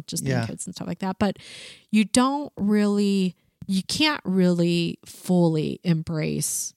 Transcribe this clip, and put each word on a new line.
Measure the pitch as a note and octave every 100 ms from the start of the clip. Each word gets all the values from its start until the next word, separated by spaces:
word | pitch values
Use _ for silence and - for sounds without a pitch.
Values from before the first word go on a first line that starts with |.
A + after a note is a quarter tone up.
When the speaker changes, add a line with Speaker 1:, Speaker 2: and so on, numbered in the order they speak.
| -
Speaker 1:
just | -
being | C#3 B2
Speaker 2:
Yeah. | A2+
Speaker 1:
kids | - -
and |
stuff | - -
like | F3
that. | F#3+ -
But | G3+ - - - - - _
you | G#3+ G#3
don't | B3 C4 C#4+ C#4+ -
really, | G3+ G#3 G#3 G3+ G3+ G3 F#3 - _ _ -
you | F#3+
can't | - - D#4 D4 -
really | F#3+ F3+ F3 E3+ F3 E3 - -
fully | - - F3+ E3+ D#3 D3 -
embrace | F#3 E3 E3 D#3 D#3 D3 - - -